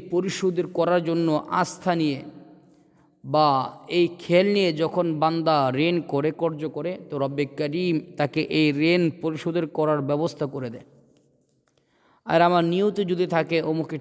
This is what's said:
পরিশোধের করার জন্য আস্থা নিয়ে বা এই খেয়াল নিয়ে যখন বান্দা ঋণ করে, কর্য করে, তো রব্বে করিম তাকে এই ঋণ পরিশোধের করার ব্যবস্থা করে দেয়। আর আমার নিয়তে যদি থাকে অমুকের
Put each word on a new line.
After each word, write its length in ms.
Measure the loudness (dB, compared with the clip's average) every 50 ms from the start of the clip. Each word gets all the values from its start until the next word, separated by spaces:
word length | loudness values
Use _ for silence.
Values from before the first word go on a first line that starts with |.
| -4 -2
পরিশোধের 560 | -2 -2 -2 -2 -4 -2 -2 -2 -2 -2 -4
করার 380 | -4 -2 -2 0 2 2 2 2
জন্য 400 | 0 0 0 2 2 2 0 -2 -2
আস্থা 460 | -2 -2 -2 -2 -4 -6 -2 -2 0
নিয়ে 280 | 2 0 0 -2 -4 -8 -14 -18 -20 -20 -20 -20 -20 _ _ _ _ _ _ _ _ _ _ _ _ -10
বা 540 | -2 2 2 4 4 4 2 0 -2 -8 -14 -10 -4
এই 200 | 0 2 2 0 0 -6
খেয়াল 280 | -4 2 4 4 4
নিয়ে 260 | 4 4 2 2 2 2
যখন 460 | 0 -2 -2 0 0 0 0 0 0
বান্দা 540 | 0 0 0 2 2 2 4 4 2 2 2
ঋণ 260 | 2 2 2 2 0
করে, 300 | -2 -2 -2 0 0 0
কর্য 380 | -2 0 -2 -4 -2 -4 -8 -8
করে, 300 | -6 -6 -6 -6 -8 -8 -12 -10
তো 80 | -6 -4
রব্বে 260 | -4 -4 -2 -4 -4
করিম 560 | -4 -4 -6 -6 -4 -2 -2 0 0 0 -2 -2 -6 -4
তাকে 260 | -4 -4 -2 -2 -2 -4
এই 300 | 0 2 2 2 4 2
ঋণ 380 | 2 2 2 4 4 2 0 0 -2
পরিশোধের 460 | -6 -6 -6 -4 -6 -4 -2 -2 -4
করার 340 | -4 -2 -2 0 0 0 0
ব্যবস্থা 460 | 0 0 -2 0 -2 -2 -4 -4 -6
করে 240 | -6 -6 -8 -8 -8
দেয়। 140 | -10 -12 -18 -20 _ _ _ _ _ _ _ _ _ _ _ _ _ _ _ _ _ _ _ _ _ _ _ _ _ _ -4
আর 160 | 2 4 6
আমার 240 | 6 6 6 4 2
নিয়তে 400 | 2 2 2 2 0 0 0 -2
যদি 220 | -2 0 -2 -2
থাকে 360 | 0 0 0 0 2 0 0 0
অমুকের 360 | 0 -2 -2 -4 -6 -6 -10